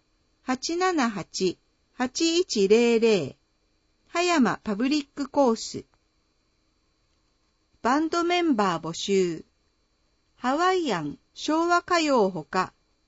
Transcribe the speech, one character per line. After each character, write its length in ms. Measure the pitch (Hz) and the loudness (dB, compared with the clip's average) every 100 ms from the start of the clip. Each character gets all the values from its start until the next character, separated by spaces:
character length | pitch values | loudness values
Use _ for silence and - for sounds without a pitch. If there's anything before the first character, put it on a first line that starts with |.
| _ _ _ _ | _ _ _ _
八 340 | - 262 - 339 | -6 -6 -4 -2
七 320 | 370 330 233 | 0 0 -2
八 480 | 208 - - 185 - _ _ _ | -4 -10 -4 -4 -4 _ _ _
八 460 | - 254 - 330 339 | -6 -6 -2 0 0
一 280 | 359 214 190 | 0 0 4
零 320 | 220 233 226 | 6 4 4
零。 360 | 226 196 135 - _ _ _ _ _ _ _ | 4 2 -2 -12 _ _ _ _ _ _ _
葉 140 | 339 | -2
山 360 | 349 330 208 - | 0 2 2 0
パ 120 | 220 202 | -6 -4
ブ 140 | 262 | -2
リ 140 | 302 | -2
ッ 40 | - | -4
ク 160 | - 285 | -10 -4
コ 220 | 285 262 | 2 2
ー 40 | 226 | 2
ス。 300 | - - - _ _ _ _ _ _ _ _ _ _ _ _ _ _ _ _ _ _ _ | -6 -14 -16 _ _ _ _ _ _ _ _ _ _ _ _ _ _ _ _ _ _ _
バ 180 | 226 285 | 0 0
ン 100 | 320 | 0
ド 140 | 339 | -2
メ 180 | 339 349 | 0 0
ン 140 | 339 220 | 0 2
バ 240 | 190 165 | 0 -2
ー 40 | |
募 100 | 160 | -6
集。 520 | 170 - 190 180 156 - _ _ _ _ _ _ _ _ - | -8 0 0 0 -4 -12 _ _ _ _ _ _ _ _ -8
ハ 200 | 247 294 | -4 0
ワ 180 | 370 | 2
イ 180 | 370 302 | 2 0
ア 80 | 175 | -4
ン、 160 | 147 - _ | -6 -10 _
昭 340 | - - 311 339 | -10 -2 0 2
和 120 | 349 | 0
歌 200 | - 349 | 0 0
謡 300 | 302 254 190 | 2 2 2
ほ 140 | 175 | -2
か、 300 | - 185 180 _ _ _ | -6 -6 -6 _ _ _